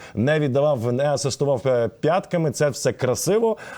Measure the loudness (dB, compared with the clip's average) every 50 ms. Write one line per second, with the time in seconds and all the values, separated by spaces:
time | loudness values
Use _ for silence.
0 | -8 -8 -4 0 0 2 2 2 0 2 2 2 2 2 2 0 0 -2 0 0
1 | 0 0 0 0 -2 -4 -2 0 0 0 0 0 0 0 2 2 0 -2 -4 -2
2 | 0 2 2 0 -2 -2 -2 -2 0 -2 0 0 0 0 0 0 -2 -2 -2 0
3 | -2 -2 -2 -2 0 0 2 2 2 0 -2 -4 -8 -16 -16